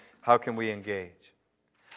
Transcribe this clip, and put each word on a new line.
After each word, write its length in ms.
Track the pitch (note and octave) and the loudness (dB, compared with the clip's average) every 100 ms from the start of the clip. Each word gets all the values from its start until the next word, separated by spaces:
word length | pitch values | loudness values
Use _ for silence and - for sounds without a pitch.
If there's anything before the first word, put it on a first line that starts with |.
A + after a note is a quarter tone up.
| - - | -20 -2
how 160 | - A#2+ | 4 4
can 180 | - A2+ | 4 -4
we 140 | A2+ | -4
engage?" 640 | G#2 G2+ G2+ F2+ F2 - - _ _ _ _ - | -4 -6 -6 -8 -16 -20 -20 _ _ _ _ -14